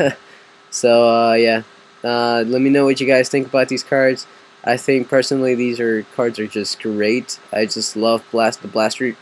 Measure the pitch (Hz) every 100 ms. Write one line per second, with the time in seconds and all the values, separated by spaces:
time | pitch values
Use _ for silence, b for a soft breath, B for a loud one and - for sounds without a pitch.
0 | 143 - B B B B - - 120 117
1 | 117 117 117 117 113 113 110 - - -
2 | 117 120 120 117 113 127 135 143 139 127
3 | 131 131 127 139 131 135 131 131 - 135
4 | 131 127 - B B B - 123 - 135
5 | 120 135 123 135 131 123 123 117 117 110
6 | 104 - 120 110 107 107 98 - 113 104
7 | 104 123 - - - 104 110 113 - 107
8 | 113 113 - 113 113 - 101 113 107 -
9 | 127 113